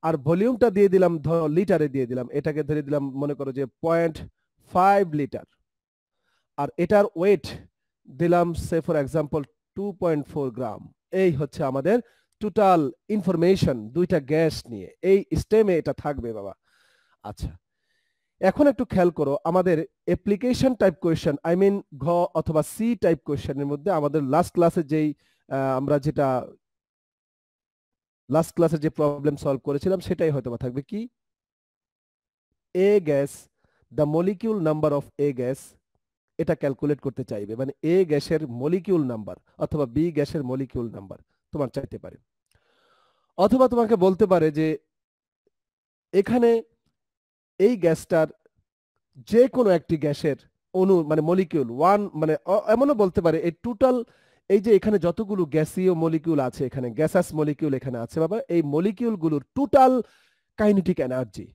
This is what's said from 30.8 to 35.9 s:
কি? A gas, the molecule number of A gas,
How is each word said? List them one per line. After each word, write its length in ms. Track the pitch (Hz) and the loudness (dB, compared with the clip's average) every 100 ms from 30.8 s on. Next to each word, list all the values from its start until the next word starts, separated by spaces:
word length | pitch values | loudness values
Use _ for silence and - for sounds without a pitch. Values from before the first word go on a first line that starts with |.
| 139 | -8
কি? 120 | 202 240 _ _ _ _ _ _ _ _ _ _ _ _ _ _ _ _ 180 | -10 -10 _ _ _ _ _ _ _ _ _ _ _ _ _ _ _ _ 0
A 140 | 190 208 160 | 4 2 2
gas, 220 | 143 143 - - _ _ _ _ 120 | 0 -2 -8 -20 _ _ _ _ -2
the 80 | 147 156 | 0 0
molecule 440 | 185 202 226 214 160 | -2 -2 -4 -2 0
number 240 | 156 156 143 | 0 0 -2
of 60 | 139 - 147 | -4 -4 -4
A 20 | 127 | -2
gas, 200 | 123 135 - _ _ | -6 -6 -12 _ _